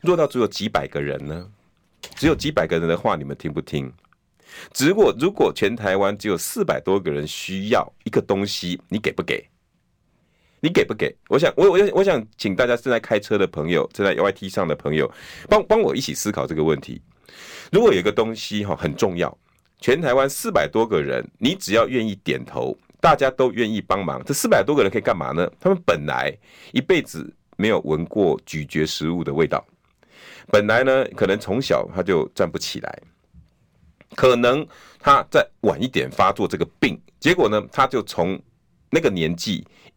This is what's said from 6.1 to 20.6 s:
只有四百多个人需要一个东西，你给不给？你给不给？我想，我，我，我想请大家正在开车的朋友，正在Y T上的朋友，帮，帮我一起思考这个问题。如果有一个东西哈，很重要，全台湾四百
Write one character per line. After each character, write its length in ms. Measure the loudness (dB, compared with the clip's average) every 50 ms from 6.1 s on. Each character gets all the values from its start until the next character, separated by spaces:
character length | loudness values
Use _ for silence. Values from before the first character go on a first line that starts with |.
| -2
只 120 | -2 -2 -2
有 100 | -2 -2
四 260 | -4 -6 -4 -2 -2
百 160 | -2 -2 -2
多 200 | 0 0 0 0
个 100 | 0 -2
人 160 | -4 -4 -6
需 440 | -6 -8 -10 -10 -8 -8 -8 -2 0
要 220 | 0 0 0 -2 -10 _ _
一 60 | -2
个 120 | -2 0
东 240 | 0 0 0 -2 -2
西， 340 | -4 -4 -6 -6 -6 -6 -8 -6 _
你 100 | -6 -4
给 100 | -2 -4
不 100 | -4 -4
给？ 280 | -4 -4 -6 -6 -8 _ _ _ _ _ _ _ _ _ _ _ _ _ _ _ _ _ _ _ _ _ _ _
你 80 | -4 0
给 160 | 2 2 2
不 100 | 2 -2
给？ 180 | -4 -4 -4 -4 _ _ 0
我 80 | 0
想， 160 | 2 2 2 4
我， 160 | 4 4 6
我， 60 | 6 6 4 4 4
我 100 | 2 2
想 200 | 4 2 0 -2 -8 _
请 180 | -6 -4 -2 0
大 140 | 0 2 2
家 80 | 0
正 120 | 0 0 0
在 120 | 0 0
开 180 | 0 0 -2 -2
车 180 | 0 0 0
的 80 | 0 0 0
朋 200 | -2 -4 -2 0
友， 200 | 0 0 0 0
正 140 | -2 0 0
在 80 | 2 2
Y 180 | 2 2 0
T 160 | 0 -2 -8 -6
上 200 | -4 -2 -2 -2
的 80 | -2
朋 180 | -4 -2 -2 0
友， 160 | 0 0 -2 -4 -10 -20 -20 -20 -20 -2 0
帮， 120 | 2 2 4
帮 140 | 2 2 2
我 160 | 4 2 0
一 40 | -2
起 140 | -4 -6 -6
思 160 | -4 -4 -4
考 160 | -2 -2 -4
这 80 | -4 -2
个 80 | 0
问 180 | 0 0 0 0
题。 220 | -4 -10 -14 -16 -18 _ _ _ _ -20 -20 -20 -20 -20 -20 -20 -6 0
如 80 | 2 4
果 120 | 6 6
有 60 | 4 4
一 40 |
个 100 | 2 2
东 200 | 0 0 0 -2
西 320 | -4 -8 -8 -6 -6 -4 -4
哈， 120 | -4 -4
很 180 | -4 -4 -4 -2
重 220 | -2 -2 -2 0
要， 200 | -2 -2 -4 -4 -10 _ _ _ _ _ _ _ _
全 200 | 0 0 0 2
台 140 | 2 2 2
湾 160 | 2 2 2
四 220 | -2 -6 -6 -2
百 160 | 0 0